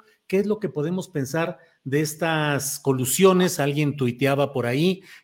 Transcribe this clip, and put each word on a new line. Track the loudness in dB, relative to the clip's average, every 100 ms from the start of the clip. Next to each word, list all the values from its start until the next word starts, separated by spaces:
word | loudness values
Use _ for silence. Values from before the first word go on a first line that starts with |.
| -18 _ -4
¿qué | -2
es | 0
lo | -2
que | -4
podemos | -4 -4 -4 -6
pensar | -6 -4 -2 -4 -6 _ _
de | -4 -2
estas | -2 -2 -2 0 0 -2 -4 -4
colusiones? | -2 0 0 4 6 6 4 0
Alguien | -2 0 0 0
tuiteaba | -2 0 0 2 0
por | 0 -2
ahí | 0 0 0 -6 -20